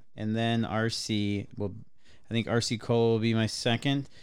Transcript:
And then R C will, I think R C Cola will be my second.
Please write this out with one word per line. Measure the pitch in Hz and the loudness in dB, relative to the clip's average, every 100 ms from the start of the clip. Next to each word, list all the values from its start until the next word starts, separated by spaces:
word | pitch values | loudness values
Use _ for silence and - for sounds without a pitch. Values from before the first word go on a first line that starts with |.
| - - | -10 -8
And | 107 110 | -2 0
then | 113 117 113 | 2 2 0
R | 107 113 | 0 0
C | - - 107 101 101 - - | -2 -2 0 2 0 -4 -6
will, | 101 101 - - - - - | -6 -6 -12 -16 -18 -16 -4
I | |
think | 113 - | -2 2
R | 117 | 2
C | - 110 | 2 -2
Cola | - 117 117 | 2 4 4
will | 113 | 4
be | 113 | 4
my | 113 110 | 4 2
second. | - 127 117 139 139 139 - | 0 0 2 2 0 -2 -10